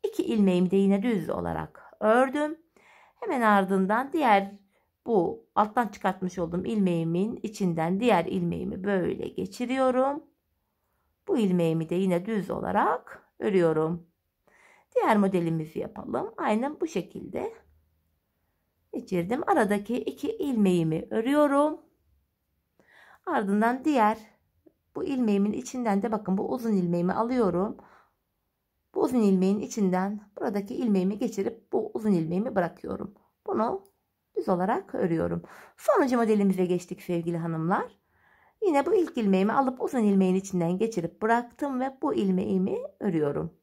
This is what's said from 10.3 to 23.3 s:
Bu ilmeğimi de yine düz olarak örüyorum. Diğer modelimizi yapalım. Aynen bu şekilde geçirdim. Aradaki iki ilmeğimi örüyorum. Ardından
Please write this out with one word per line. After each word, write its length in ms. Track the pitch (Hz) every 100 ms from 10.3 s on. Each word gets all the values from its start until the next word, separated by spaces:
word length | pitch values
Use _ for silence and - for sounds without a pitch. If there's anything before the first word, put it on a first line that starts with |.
| _ _ _ _ _ _ _ _ _ -
Bu 100 | 320
ilmeğimi 500 | 208 180 165 160 160
de 60 |
yine 320 | 175 190 175 196
düz 240 | 220 175
olarak 840 | - - 196 339 494 - - _ _
örüyorum. 680 | - 190 165 156 160 175 - _ _ _ _ _ _ _ _
Diğer 220 | 508 370 214
modelimizi 640 | 196 185 170 165 156 -
yapalım. 560 | - - - - 403 -
Aynen 440 | 269 214 269 -
bu 60 | 320
şekilde 680 | 196 165 - - - 440 453 _ _ _ _ _ _ _ _ _ _ _ _ _
geçirdim. 500 | - - 180 170 254 -
Aradaki 500 | 349 208 208 208 247
iki 400 | - - 302 453
ilmeğimi 680 | 294 233 196 180 160 160 -
örüyorum. 680 | 214 226 294 294 277 302 311 _ _ _ _ _ _ _ _ _ _ _ _ - -
Ardından 580 | -